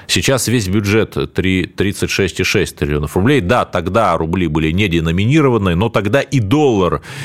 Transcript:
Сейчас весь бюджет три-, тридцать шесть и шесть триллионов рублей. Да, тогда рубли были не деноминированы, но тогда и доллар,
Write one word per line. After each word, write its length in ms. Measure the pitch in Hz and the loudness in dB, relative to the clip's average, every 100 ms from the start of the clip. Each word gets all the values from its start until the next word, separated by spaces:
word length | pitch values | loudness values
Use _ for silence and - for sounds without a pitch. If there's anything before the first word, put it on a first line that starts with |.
| - | -6
Сейчас 380 | - - 131 - | -2 0 0 0
весь 200 | 120 92 | -2 0
бюджет 640 | 104 101 110 95 - 67 | 0 2 2 0 -2 -4
три-, 320 | - 90 95 - | -2 0 0 -2
тридцать 420 | - 98 95 87 | -2 -4 -2 -4
шесть 320 | - 95 - | -2 -2 -2
и 20 | |
шесть 340 | 92 107 78 - | 0 0 -2 -2
триллионов 380 | 73 73 73 | -2 -2 -2
рублей. 280 | 92 110 143 | 0 2 2
Да, 240 | 87 120 - | 2 0 0
тогда 500 | 95 85 104 101 80 | -4 -2 0 2 0
рубли 300 | 80 92 85 | 0 -2 0
были 240 | 78 78 | 0 0
не 180 | 87 104 | 0 0
деноминированы, 880 | 85 80 87 107 160 139 117 98 | 0 0 0 2 2 2 2 0
но 160 | 85 113 | 0 0
тогда 320 | 113 98 139 | -2 0 -2
и 180 | - 139 | 0 -2
доллар, 640 | 98 151 143 104 85 76 - - | 0 2 2 2 0 -2 -8 -12